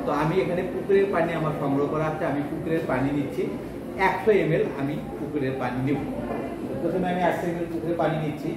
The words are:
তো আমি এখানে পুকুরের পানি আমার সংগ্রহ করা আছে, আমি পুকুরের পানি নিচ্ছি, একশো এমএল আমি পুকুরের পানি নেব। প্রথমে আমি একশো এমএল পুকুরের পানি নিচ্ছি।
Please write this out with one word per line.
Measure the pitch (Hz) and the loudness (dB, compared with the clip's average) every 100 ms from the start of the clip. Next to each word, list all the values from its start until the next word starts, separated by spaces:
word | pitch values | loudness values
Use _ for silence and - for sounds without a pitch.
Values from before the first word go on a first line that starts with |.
তো | - 143 | -2 0
আমি | 156 185 | 2 2
এখানে | 170 175 - | 2 0 -2
পুকুরের | - - 196 190 | -4 4 4 6
পানি | 170 165 160 | 2 2 0
আমার | 156 147 | -2 0
সংগ্রহ | 143 139 143 | 0 2 2
করা | 151 156 | 0 0
আছে, | - 160 | 0 -2
আমি | 143 143 | -2 -2
পুকুরের | 156 160 165 156 | -4 0 0 0
পানি | 127 139 147 | 0 2 0
নিচ্ছি, | 131 - 208 - - - - - 190 | -2 -2 -4 -4 -8 -10 -8 0 2
একশো | - 220 196 | 4 4 4
এমএল | 156 160 143 - | 4 2 0 -2
আমি | 139 151 - - | -2 -2 -6 -6
পুকুরের | 151 147 131 131 | -4 -2 -2 -2
পানি | 123 123 135 | -2 -2 0
নেব। | 143 - - - - - - - - | 0 -2 -4 -4 -4 -6 -6 -6 -2
প্রথমে | 170 180 180 | 0 0 0
আমি | 180 175 | 2 2
একশো | 160 175 | 2 -2
এমএল | 170 165 | -2 -4
পুকুরের | 165 156 170 | -4 -2 0
পানি | 156 156 | 2 0
নিচ্ছি। | 151 - 165 | -2 -4 -4